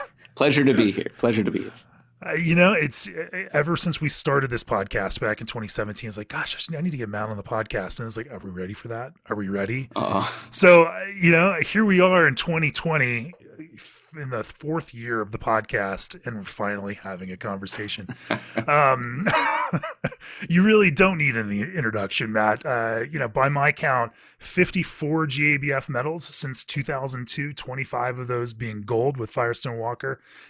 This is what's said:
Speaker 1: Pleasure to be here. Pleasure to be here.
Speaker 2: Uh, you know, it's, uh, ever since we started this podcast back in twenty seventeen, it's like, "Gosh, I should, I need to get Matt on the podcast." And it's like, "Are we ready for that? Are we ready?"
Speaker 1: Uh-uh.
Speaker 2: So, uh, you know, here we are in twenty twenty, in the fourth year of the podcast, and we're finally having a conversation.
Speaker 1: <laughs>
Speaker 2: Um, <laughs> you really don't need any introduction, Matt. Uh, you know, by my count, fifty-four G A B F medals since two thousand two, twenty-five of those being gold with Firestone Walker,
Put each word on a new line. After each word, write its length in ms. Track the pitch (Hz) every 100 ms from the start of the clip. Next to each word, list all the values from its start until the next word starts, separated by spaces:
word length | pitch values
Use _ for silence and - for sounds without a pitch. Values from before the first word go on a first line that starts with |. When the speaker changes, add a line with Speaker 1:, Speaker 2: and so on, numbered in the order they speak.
| - _ - -
Speaker 1:
Pleasure 280 | 143 139
to 120 | 139 120
be 160 | 107
here. 200 | 98 - -
Pleasure 260 | 117 110
to 60 | 98
be 140 | -
here. 100 | - - _ _ _ _ -
Speaker 2:
Uh, 80 |
you 220 | 160 170 170
know, 180 | 180
it's, 340 | 196 147 - 202
uh, 400 | 170 170 180 190
ever 240 | 147 147 170
since 240 | 175 151
we 80 | 151
started 400 | - - 139 135
this 140 | 117
podcast 560 | - 107 98 113 95 -
back 220 | 113 107
in 40 | 110
twenty 220 | 117 107
seventeen, 400 | - 107 101 113
it's 100 | 104
like, 120 | 107
"Gosh, 260 | - - -
I 20 |
should, 180 | - 160
I 60 |
need 100 | 180
to 60 | 147
get 120 | 110
Matt 200 | 104 107
on 80 | 107
the 60 |
podcast." 560 | - 113 107 113 92 -
And 80 | 113
it's 100 | 110
like, 140 | -
"Are 80 | 101
we 100 | 98
ready 240 | 90 92
for 140 | 104 120
that? 260 | 113 131 - -
Are 60 | 104
we 120 | 98
ready?" 420 | 98 98 123 131 -
Speaker 1:
Uh-uh. 320 | - 98 - - -
Speaker 2:
So, 360 | - 180 175 165
uh, 200 | 180 196 196
you 100 | 170
know, 280 | 165 185 170
here 240 | 151 208 220
we 140 | 185
are 280 | 185 185 156
in 60 |
twenty 380 | 131 - 160 151
twenty, 600 | - 165 156 127 117 143 - - - 160 - - - - 160
in 120 | 139
the 120 | 120
fourth 520 | 110 - 147 160 - 117
year 260 | 117 113
of 120 | 101
the 40 | 107
podcast, 840 | - 110 107 113 98 95 - - -
and 120 | 110
we're 60 |
finally 520 | 92 - 104 104 101 101
having 360 | 98 92 92
a 60 | 92
conversation. 680 | 110 98 98 - 104 - 90 - -
Speaker 1:
<laughs> 80 | 104 - 110 113
Speaker 2:
Um, 580 | 147 143 127 120 127 202
<laughs> 1200 | 320 466 466 508 - 640 - 175 - - - -
you 140 | 170
really 260 | 208 214 196
don't 280 | 147 190 170
need 180 | 143 117
any 240 | 104 101
introduction, 720 | 139 185 113 107 98 - 110
Matt. 340 | 107 107 107 156
Uh, 360 | 120 113 113 123
you 80 | 156
know, 80 | 123
by 220 | 117 135
my 220 | 143 143
count, 420 | - 156 127 117 - - _
fifty-four 880 | - - 175 185 151 - 151 160 156
G 260 | 131 147
A 40 | 143
B 140 | 143
F 180 | 135 -
medals 360 | 123 143 170 -
since 300 | - 143 123
two 180 | - 143
thousand 460 | 135 139 135 127 120
two, 240 | - 143
twenty-five 680 | 143 - 131 135 127 123 123
of 100 | 123
those 260 | 120 120
being 280 | 113 117 107
gold 360 | 104 113 131 135
with 120 | 110
Firestone 480 | - 120 117 127 117
Walker, 440 | 113 120 135 131 _ -